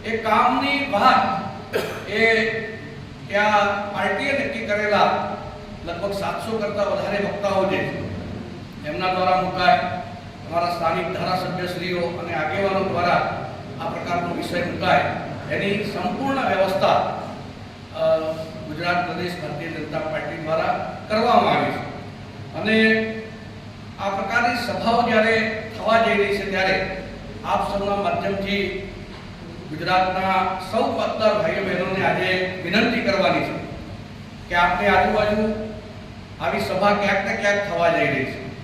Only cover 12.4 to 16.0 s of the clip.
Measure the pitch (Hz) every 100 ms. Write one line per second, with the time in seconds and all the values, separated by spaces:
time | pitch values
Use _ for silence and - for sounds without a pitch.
12.4 | 156 196 196 190 190 - 175 - - -
13.4 | - - - - - - 170 175 - -
14.4 | - 175 175 - 185 160 - - - -
15.4 | - 156 196 202 208 -